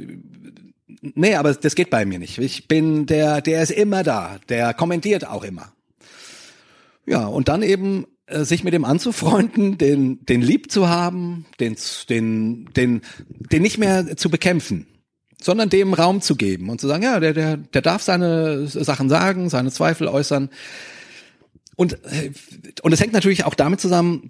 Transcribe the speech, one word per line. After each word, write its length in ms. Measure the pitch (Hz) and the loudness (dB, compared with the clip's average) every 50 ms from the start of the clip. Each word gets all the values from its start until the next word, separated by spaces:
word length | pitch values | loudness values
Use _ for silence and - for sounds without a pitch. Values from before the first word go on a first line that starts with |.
| 95 - - 90 85 - - - - - - 92 - - _ _ _ _ 113 - | -10 -14 -18 -18 -20 -20 -20 -20 -20 -20 -20 -20 -20 -20 _ _ _ _ -20 -18
nee, 340 | - 147 - 143 170 208 208 | -18 -10 -2 0 2 2 2
aber 200 | 156 143 147 139 | 4 2 2 0
das 200 | - - 156 - | 2 0 0 2
geht 160 | - 180 - | 2 0 2
bei 140 | - 113 104 | 2 0 0
mir 160 | 98 92 87 | 0 -4 -6
nicht. 180 | 87 80 - - | -10 -12 -8 -6
Ich 300 | 127 131 - - - _ | -6 -6 -6 -10 -2 _
bin 380 | 160 160 156 160 156 151 147 | 2 2 2 2 2 0 0
der, 340 | 135 160 151 156 151 151 147 | 0 2 2 2 2 0 0
der 220 | 139 160 160 160 160 | 0 -2 0 0 0
ist 100 | 156 - | -2 0
immer 320 | - 208 208 202 190 185 | 0 0 0 0 0 0
da. 340 | 156 123 104 90 85 101 98 - - | 0 -2 -2 -4 -8 -12 -14 -8 -6
Der 260 | 123 117 117 117 117 | -2 -2 -2 -2 -2
kommentiert 520 | - 170 170 175 170 - 208 208 180 - | -2 -2 -2 -2 -2 0 0 0 0 -2
auch 160 | - - 101 - | -6 -10 -10 -10
immer." 300 | 98 92 85 - - _ _ _ _ _ _ _ - - - - - - - - - - _ _ _ _ _ _ _ _ _ _ | -10 -12 -14 -16 -20 _ _ _ _ _ _ _ -20 -20 -20 -20 -20 -20 -20 -20 -20 -20 _ _ _ _ _ _ _ _ _ _
Ja, 220 | - - - 110 | -2 -2 -2 -2
und 220 | 101 - 139 127 123 | -2 -2 -2 0 0
dann 140 | 147 185 220 | 0 0 2
eben, 440 | - 196 190 190 196 196 190 - - _ _ _ | 2 0 0 0 -2 -4 -4 -6 -10 _ _ _
äh, 180 | - - 151 151 | -10 -4 -4 -2
sich 200 | 127 165 170 - | 0 -2 -2 0
mit 80 | 180 165 | 0 0
dem 140 | 170 143 | 0 2
anzufreunden, 920 | 117 143 170 - 247 226 - - 160 226 202 185 226 - - 202 196 202 | 2 0 0 0 -2 -4 0 0 2 4 4 2 2 2 2 2 2 2
den, 480 | 170 160 139 147 139 135 127 131 - - | 2 2 4 4 4 2 0 0 -4 -2
den 160 | - 127 123 | 0 2 2
lieb 320 | 123 120 202 285 - - - | 4 4 2 2 0 0 0
zu 160 | 208 185 175 | 2 2 4
haben, 560 | 170 170 175 175 180 180 175 175 175 170 156 - - - | 2 2 0 -2 -4 -6 -8 -8 -8 -10 -14 -16 -8 -6
den, 160 | 123 113 110 - - - - - - - | -4 -4 -4 -6 -8 -10 -10 -12 -6 -2
den, 640 | 120 117 113 113 110 110 110 110 120 120 - - - | -2 0 0 0 0 -2 -2 -2 -4 -6 -10 -4 0
den, 280 | - 127 123 120 110 - - - - - - | 2 2 2 2 0 -2 -10 -20 -20 -20 -20
den 320 | - - - - - 156 | -18 -18 -4 -2 0 2
nicht 160 | 175 220 - | 2 2 2
mehr 400 | 214 220 196 190 185 180 156 156 | 2 2 2 2 2 0 -2 -6
zu 140 | - - 170 | -4 -2 -2
bekämpfen, 560 | 156 165 - 185 180 160 - - 107 82 - - _ _ _ _ _ _ _ _ _ _ - | -2 0 2 2 2 2 0 -2 -6 -8 -8 -12 _ _ _ _ _ _ _ _ _ _ -2
sondern 260 | - 180 220 220 196 | -2 0 2 2 2
dem 240 | 180 190 196 190 185 | 2 2 2 2 2
Raum 300 | 160 165 175 190 196 - | 4 4 4 2 0 0
zu 120 | - 151 | -2 -2
geben 360 | 123 117 98 95 87 90 101 | 0 0 -2 -2 -2 -6 -8
und 100 | 117 113 | -8 -6
zu 80 | - 139 | -4 -2
sagen, 140 | 143 165 214 | -2 0 0
"Ja, 180 | 254 254 196 | 0 0 2
der, 140 | 160 156 151 | 2 2 2
der, 240 | 160 156 156 156 147 | 0 0 0 -2 -4
der 240 | 151 - - 139 - | -6 -2 -2 0 2
darf 200 | 165 170 208 - | 2 0 0 0
seine 640 | - 185 175 180 170 165 165 160 156 151 139 143 | 0 0 2 2 2 2 2 0 0 0 -2 -4
Sachen 440 | 147 135 160 151 151 143 127 135 131 | -6 -4 -4 -2 -2 -2 0 2 2
sagen, 400 | 143 165 180 190 190 180 180 175 | 2 4 4 2 0 0 -2 -2
seine 200 | 143 127 127 131 | 0 0 -2 -2
Zweifel 380 | - - 165 160 165 - 160 - | -2 0 0 0 0 0 -2 -2
äußern." 400 | - 139 147 - 151 139 139 135 - - - - - - - - - - - - - - - _ _ _ _ _ _ - _ - - | 0 0 0 0 0 -2 -2 -4 -8 -16 -20 -18 -18 -18 -20 -20 -20 -20 -20 -20 -20 -20 -20 _ _ _ _ _ _ -20 _ -20 -2
Und, 260 | - 180 175 - - - | -2 -2 -2 -2 -6 -12
äh, 260 | - 131 151 151 131 143 - - - - - - - - - | -8 -6 -6 -6 -6 -10 -14 -20 -20 -20 -20 -20 -20 -20 -2
und 120 | - 156 165 | 2 2 4
es 80 | 151 202 | 4 2
hängt 100 | 233 220 | 2 2
natürlich 320 | 208 175 190 196 165 - | 2 4 4 2 2 0
auch 100 | 151 - | -2 0
damit 260 | - 143 147 190 190 | 2 2 2 2 0
zusammen, 420 | - 185 180 175 170 175 170 143 - - | 0 2 2 2 2 2 0 -2 -4 -2